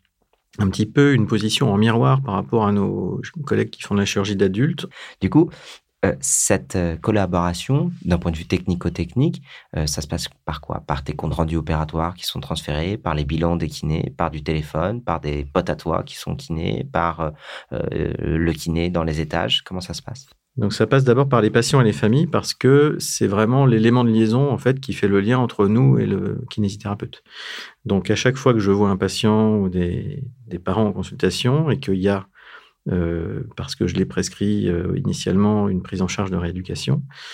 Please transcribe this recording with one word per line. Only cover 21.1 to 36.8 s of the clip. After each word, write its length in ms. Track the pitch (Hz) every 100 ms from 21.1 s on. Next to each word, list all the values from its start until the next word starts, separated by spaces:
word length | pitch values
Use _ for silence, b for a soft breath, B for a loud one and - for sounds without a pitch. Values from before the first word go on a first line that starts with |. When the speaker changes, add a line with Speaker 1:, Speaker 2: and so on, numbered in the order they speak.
| 117 139
Speaker 1:
par 120 | 120
les 100 | 107
patients 300 | 120 117 143
et 40 |
les 80 | 110
familles 360 | - 107 135 170
parce 240 | 104 -
que 420 | - 127 139 151 -
c'est 260 | - - 104
vraiment 380 | 98 110 131 135
l'élément 380 | 110 117 123
de 60 | 117
liaison, 420 | 110 110 123 143
en 60 | 113
fait, 200 | 123 135
qui 120 | 131
fait 160 | 95 98
le 120 | 98
lien 180 | 101 127
entre 280 | 117 - 101
nous 320 | 113 135 120
et 80 | 104
le 380 | 98 98 - 120
kinésithérapeute. 760 | - 101 104 101 107 - - _ B B B B B 107
Donc, 240 | 98 92
à 40 |
chaque 220 | 104 127 135
fois 160 | 131
que 80 | 117
je 100 | 98
vois 200 | 101 101
un 60 | 95
patient 600 | 98 - 107 107 110 107
ou 120 | 95
des, 520 | 90 87 117 101 98 120 - -
des 120 | -
parents 240 | 92 98 104
en 60 |
consultation 800 | 95 90 - 95 - 123 147 160
et 80 | -
qu'il 140 | - 95
y 120 | 98
a, 180 | 98 - B B B B B -
euh, 560 | 90 85 85 90 104 113 -
parce 180 | 90
que 140 | - 92
je 80 | 92
l'ai 80 |
prescrit, 640 | 92 90 90 - 101 104 98
euh, 280 | 87 90 92
initialement, 720 | 95 - 95 95 104 107 101
une 140 | 92
prise 200 | - 95
en 40 | 92
charge 240 | - 95
de 60 | 90
rééducation, 680 | 87 90 90 -